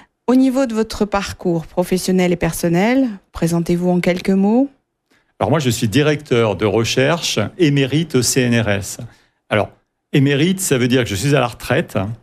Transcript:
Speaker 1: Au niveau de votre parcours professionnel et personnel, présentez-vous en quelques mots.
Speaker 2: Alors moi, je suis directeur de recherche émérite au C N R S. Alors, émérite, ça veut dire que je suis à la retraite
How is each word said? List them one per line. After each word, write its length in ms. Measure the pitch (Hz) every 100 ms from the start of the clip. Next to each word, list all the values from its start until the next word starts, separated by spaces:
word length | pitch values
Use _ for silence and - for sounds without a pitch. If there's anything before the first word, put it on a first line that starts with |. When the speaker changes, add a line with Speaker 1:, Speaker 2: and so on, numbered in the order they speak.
| - _ -
Speaker 1:
Au 80 |
niveau 320 | 254 262 254 269
de 80 |
votre 320 | 220 220 - 208
parcours 600 | 196 190 - 185 165 156
professionnel 640 | - 180 185 - 185 180
et 60 | 170
personnel, 720 | 170 - 175 170 214 262 262 196 _
présentez-vous 560 | - 165 170 170 175 180
en 120 | 180
quelques 280 | 175 180 -
mots. 400 | 196 196 233 277 - _ _ _ _ _ -
Speaker 2:
Alors 80 | 98
moi, 120 | 156
je 100 | 127
suis 180 | 113 113
directeur 680 | 113 147 151 151 120 113 85
de 100 | 107
recherche 720 | 101 117 - 135 170 - - 104 -
émérite 600 | 151 143 135 147 170 127
au 60 |
C 200 | 123 139
N 180 | 123 117
R 80 | 104
S. 300 | 98 98 - 117 - _ _ _
Alors, 220 | 107 95 - _ _ _
émérite, 480 | 147 139 139 170 190
ça 160 | - 131
veut 120 | 123
dire 160 | 131
que 40 | 110
je 60 |
suis 200 | 95 143
à 60 | 139
la 60 | 120
retraite 500 | - - 139 - 107 101 117